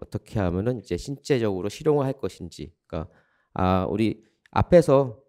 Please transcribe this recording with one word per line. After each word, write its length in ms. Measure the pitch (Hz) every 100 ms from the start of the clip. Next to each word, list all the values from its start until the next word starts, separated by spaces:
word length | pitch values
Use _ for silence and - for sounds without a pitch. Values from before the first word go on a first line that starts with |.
어떻게 380 | - - - 110
하면은 400 | 92 87 110 127
이제 180 | - 87
신체적으로 720 | - 139 - 135 110 95 98
실용화할 440 | - 156 147 135
것인지, 600 | 131 95 - 87 - 76 _ _
그러니까, 240 | 85 78 _ _ _ _
아, 320 | - 92 92 76
우리 340 | 104 110 110 _ _ _
앞에서 720 | - - 175 156 139 131 113